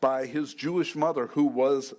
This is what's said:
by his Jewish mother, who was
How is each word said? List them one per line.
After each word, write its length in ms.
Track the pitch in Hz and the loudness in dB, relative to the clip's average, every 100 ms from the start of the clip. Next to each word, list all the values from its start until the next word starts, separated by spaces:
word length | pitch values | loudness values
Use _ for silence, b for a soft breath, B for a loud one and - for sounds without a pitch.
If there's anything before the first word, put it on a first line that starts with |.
by 240 | 135 131 131 | 0 0 -2
his 280 | 147 143 | -4 -6
Jewish 420 | - 151 175 160 151 | -6 -2 -2 -2 0
mother, 320 | 156 151 117 | 0 0 -2
who 180 | 147 147 | 2 2
was 480 | 123 135 135 131 | 4 4 2 -2